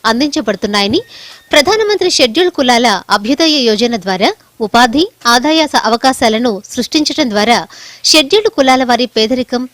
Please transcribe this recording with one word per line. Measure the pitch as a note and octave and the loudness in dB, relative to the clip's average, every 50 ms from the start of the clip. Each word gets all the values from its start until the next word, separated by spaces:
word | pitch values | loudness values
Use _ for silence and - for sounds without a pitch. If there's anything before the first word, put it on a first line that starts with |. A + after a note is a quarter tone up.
| - A3 | -2 -2
అందించబడుతున్నాయని, | A3+ A#3+ D4 D4 - D#4 A#3 A#3 G3 F3+ - G3+ G#3 G3+ G3+ G3+ A#3+ F#4+ B4 - - - - - - - _ _ | 0 0 -2 -2 -2 -4 -4 -4 -4 -4 -4 -2 -2 0 0 0 0 -2 -4 -6 -20 -20 -20 -20 -20 -20 _ _
ప్రధానమంత్రి | - D4+ C4+ E4 A4 G#4+ A4 G#4 G#4 F#4 G4 F4+ - | 0 0 2 2 0 0 0 0 0 0 0 -2 2
షెడ్యూల్ | - C#4 A#3 A3 D#4+ F4+ F4+ - | 0 0 0 2 0 0 0 0
కులాల | - C4+ B3 A#3+ A#3 B3 A#3 G3+ F3+ - - G3 | 0 0 2 2 2 2 0 0 -2 -2 -2 -4
అభ్యుదయ | G#3+ G3+ A3 C#4+ - E4 D#4+ D4+ D4 B3 | -2 0 -2 0 2 2 0 2 2 2
యోజన | A3+ G#3+ G3 A#3+ A#3+ A#3+ A3 E3+ | 0 0 0 0 -2 -2 -4 -4
ద్వారా | F#3+ F#3 F3 G#3 D#4 A4 _ _ _ _ - A3+ | -4 -2 0 0 -2 -2 _ _ _ _ -8 -6
ఉపాధి, | G3+ - A#3 B3 A#3+ A3+ C#4+ F4 A4+ _ _ - A#3+ A#3+ | 0 2 2 2 4 2 0 -2 -2 _ _ 0 0 0
ఆదాయ | B3+ B3 D4+ D#4+ D#4+ D#4 C#4+ - | 2 2 2 2 0 0 0 -2
స-, | B3 - A3 | -2 0 0
అవకాశాలను | A3+ A#3 - C4 C4 - C4+ A3+ A3 A3 B3 B3 G3+ F#3+ - - | -2 0 0 0 0 2 0 0 0 0 -2 -2 -4 -4 -10 -10
సృష్టించడం | - B3+ A3+ - - D#4 D4+ - - - D#4 A#3+ G3+ | -8 -8 -6 -2 -2 -2 -2 -2 -2 -2 -2 0 0
ద్వారా | G#3 G#3 A3+ A#3+ F#3+ E3 - - - - - - - - - | 0 2 2 2 0 -2 -6 -16 -20 -20 -20 -20 -6 -2 2
షెడ్యూల్డ్ | - D#4 D4+ C#4 G4 G#4+ G#4+ A4+ - | 2 2 2 2 0 0 0 0 0
కులాల | - C4+ C4 C4 C4 C4 A#3+ | 2 2 4 4 2 2 0
వారి | A#3+ A3+ B3+ - _ | 0 0 -2 -2 _
పేదరికం | A3 A3 G#3+ B3+ B3+ B3 _ B3+ A#3+ B3+ B3 | -2 0 0 0 -4 -4 _ -6 -6 -6 -8